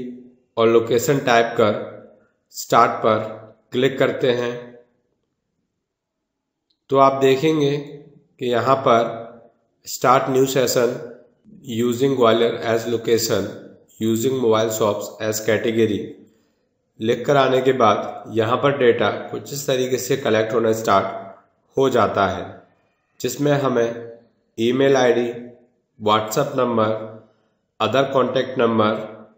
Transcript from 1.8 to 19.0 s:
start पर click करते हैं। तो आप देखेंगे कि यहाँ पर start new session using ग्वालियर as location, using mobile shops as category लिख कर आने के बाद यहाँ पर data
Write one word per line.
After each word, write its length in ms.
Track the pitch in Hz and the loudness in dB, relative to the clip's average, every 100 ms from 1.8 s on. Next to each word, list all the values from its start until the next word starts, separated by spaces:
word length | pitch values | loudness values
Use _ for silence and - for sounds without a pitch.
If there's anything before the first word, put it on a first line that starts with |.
| - - - _ _ _ _ - | -6 -16 -20 _ _ _ _ -14
start 360 | - 120 123 - | 0 4 4 2
पर 200 | 117 107 - - - - _ | 0 0 -2 -12 -20 -20 _
click 260 | 123 135 - | 0 0 2
करते 320 | 131 - 131 | 0 0 -2
हैं। 200 | 120 120 120 - - _ _ _ _ _ _ _ _ _ _ _ _ _ _ _ _ _ _ _ _ - | 0 -4 -8 -14 -20 _ _ _ _ _ _ _ _ _ _ _ _ _ _ _ _ _ _ _ _ -2
तो 80 | 139 | 4
आप 220 | 135 135 | 4 4
देखेंगे 500 | 135 131 160 156 139 143 | 2 2 0 0 0 -2
कि 760 | - - - - _ - 123 | -8 -18 -20 -20 _ -8 -2
यहाँ 240 | 117 120 135 131 | 0 2 2 4
पर 220 | 117 - - - - - _ _ _ - | 2 0 -6 -14 -20 -20 _ _ _ -16
start 420 | - 131 131 135 | -2 2 2 2
new 160 | 131 135 | 0 0
session 460 | 139 120 127 120 - - - _ _ _ - - | 0 0 0 0 -2 -12 -18 _ _ _ -20 -8
using 440 | 113 120 113 139 127 | -2 -2 0 0 2
ग्वालियर 420 | 113 113 117 - 117 | 4 4 2 -2 -2
as 120 | 113 120 | -2 -2
location, 600 | 113 120 113 - 104 98 - - - _ - | -4 0 0 0 -2 -4 -10 -18 -20 _ -4
using 340 | 110 110 131 131 | -2 0 0 0
mobile 280 | 117 110 113 | 2 2 0
shops 360 | 107 107 101 - - | 0 -2 -2 -8 -8
as 180 | 110 107 - | -6 -4 -2
category 520 | 104 120 113 107 98 - - - _ _ _ _ _ _ - | 0 0 0 0 0 -8 -16 -20 _ _ _ _ _ _ -6
लिख 260 | 110 113 113 | -2 -2 0
कर 120 | 143 | 2
आने 240 | 127 131 | 4 2
के 120 | 131 123 | 2 4
बाद 580 | 107 101 - - - 110 | 2 2 -4 -10 -6 -2
यहाँ 220 | 110 123 | 0 0
पर 200 | 139 127 | 0 2
data 320 | 123 107 | 2 4